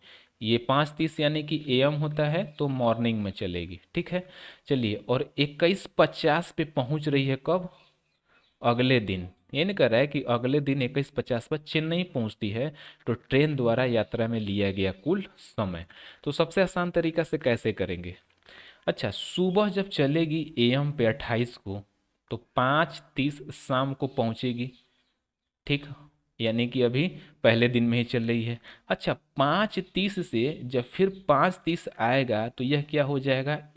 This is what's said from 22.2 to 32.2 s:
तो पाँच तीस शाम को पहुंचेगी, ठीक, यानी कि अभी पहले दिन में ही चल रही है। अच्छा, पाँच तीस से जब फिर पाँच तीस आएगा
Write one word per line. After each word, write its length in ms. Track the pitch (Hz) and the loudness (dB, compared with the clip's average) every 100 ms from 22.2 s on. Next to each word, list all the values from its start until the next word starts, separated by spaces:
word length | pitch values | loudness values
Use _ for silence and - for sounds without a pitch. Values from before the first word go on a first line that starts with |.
| _ | _
तो 60 | 120 - - | -12 -4 0
पाँच 460 | 127 147 160 - - - | 2 2 0 -4 -10 -4
तीस 260 | 135 143 156 - | -4 -4 -12 -14
शाम 360 | - 131 139 | -4 -2 -2
को 120 | 139 139 | -2 -4
पहुंचेगी, 640 | 135 113 113 127 120 123 - _ _ _ _ _ _ _ _ - | -2 -2 -2 -4 -4 -6 -10 _ _ _ _ _ _ _ _ -4
ठीक, 200 | 143 147 139 - _ _ - | -4 -4 -16 -20 _ _ -4
यानी 260 | 113 113 120 | -2 0 0
कि 140 | 127 | 2
अभी 240 | 120 127 175 - - - | 2 2 0 -4 -16 2
पहले 260 | 120 113 120 | 4 6 4
दिन 160 | 120 | 4
में 140 | 117 117 | 4 2
ही 60 | |
चल 180 | 117 127 | 0 -2
रही 200 | 113 120 | 0 -2
है। 160 | 113 117 - - - | -2 -8 -12 -20 -4
अच्छा, 280 | 190 - 123 _ - | -4 -2 -4 _ 0
पाँच 420 | 139 170 214 - 185 | 2 4 2 -2 -4
तीस 340 | - 202 202 170 | -2 -2 -2 -2
से 300 | 113 127 160 | 0 0 -2
जब 200 | 123 127 | -4 -4
फिर 400 | 120 - 190 190 - | -4 0 0 0 2
पाँच 320 | 139 175 180 | 4 4 2
तीस 240 | - 170 - - | -2 -4 -6 -2
आएगा 480 | 113 131 | 2 2